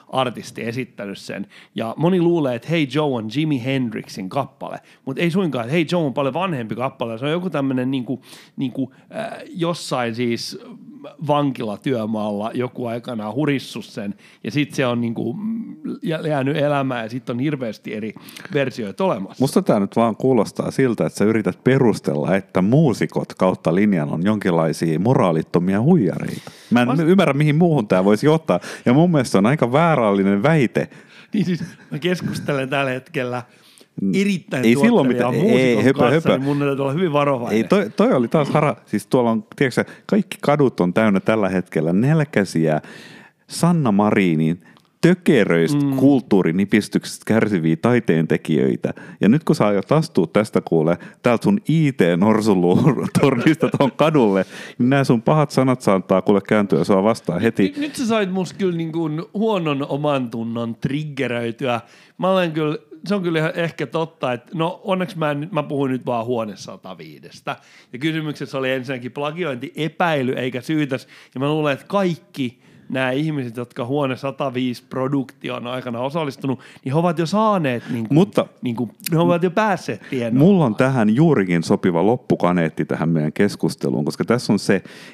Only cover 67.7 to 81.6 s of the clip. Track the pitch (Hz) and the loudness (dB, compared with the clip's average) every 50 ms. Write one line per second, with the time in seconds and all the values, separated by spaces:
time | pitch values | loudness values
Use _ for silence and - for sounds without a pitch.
67.7 | - - - _ - 120 135 160 156 160 156 151 143 - 147 123 - 135 135 131 | -20 -20 -20 _ -10 -6 -4 -2 -2 -2 -4 -6 -6 -8 -10 -8 -6 -4 -2 -2
68.7 | 131 131 123 135 135 123 120 123 - 143 143 151 156 170 180 151 131 120 131 139 | -2 -4 -4 -6 -8 -8 -8 -10 -8 -6 -6 -6 -6 -6 -6 -6 -6 -8 -10 -10
69.7 | - 151 151 160 156 - 185 170 160 143 131 123 135 135 127 131 117 127 120 - | -8 -6 -6 -6 -2 -2 0 0 0 0 0 -2 -2 -4 -4 -6 -6 -6 -4 -4
70.7 | 156 151 151 135 135 123 - _ - - - _ - 127 135 143 151 156 151 147 | -2 -2 -2 -2 -4 -6 -8 _ -20 -20 -20 _ -8 -4 -2 -2 0 0 0 -2
71.7 | 135 - - - - 202 196 180 165 - _ _ - - 131 120 117 _ _ _ | -2 -4 -6 -4 -2 0 0 0 -2 -4 _ _ -8 -8 -8 -8 -8 _ _ _
72.7 | - - - - 127 127 131 127 127 139 156 160 151 143 127 123 113 123 123 - | -20 -20 -12 -6 -4 -2 -2 0 0 0 -2 -2 -2 -4 -6 -8 -8 -10 -12 -10
73.7 | - - 123 117 135 147 143 131 127 110 - 139 135 - 151 139 120 127 131 127 | -8 -8 -6 -4 -2 -2 -2 -2 -4 -4 -6 -8 -6 -4 -6 -4 -4 -2 -4 -4
74.7 | 120 - - - - 131 131 135 143 139 127 135 - _ - 131 123 123 117 120 | -4 -6 -12 -10 -6 -4 -4 -2 -2 -2 -4 -4 -10 _ -10 -10 -10 -8 -8 -8
75.7 | 127 127 123 123 117 117 127 139 139 170 156 139 123 - - 135 127 - - - | -8 -8 -8 -8 -6 -6 -6 -4 -4 -4 -4 -4 -6 -6 -6 -6 -6 -6 -8 -18
76.7 | - - - 131 127 160 170 180 170 147 170 156 190 208 220 214 208 190 156 131 | -20 -12 -8 -2 0 0 0 0 0 0 -2 0 0 2 2 2 2 0 0 -2
77.7 | 123 117 - - 127 120 113 - 139 151 190 202 - - 110 - - - - 123 | -2 -4 -6 -6 -6 -4 -2 2 4 4 4 4 2 -2 -2 -2 -4 -8 -6 -6
78.7 | 117 104 123 104 - - - - 170 160 170 175 175 170 170 185 165 220 214 214 | -4 -4 -4 -6 -8 -10 -6 -2 0 2 4 4 2 2 2 0 0 0 0 0
79.7 | 190 - - - 120 95 - - 139 127 117 117 110 135 147 190 202 180 156 120 | 0 -2 -4 -8 -8 -8 -8 -6 -4 -4 -2 0 4 4 6 6 6 6 4 2
80.7 | 104 - 127 131 135 127 110 104 107 123 160 170 139 113 98 87 87 85 | 2 2 2 2 2 2 2 2 4 4 4 4 4 4 2 2 0 0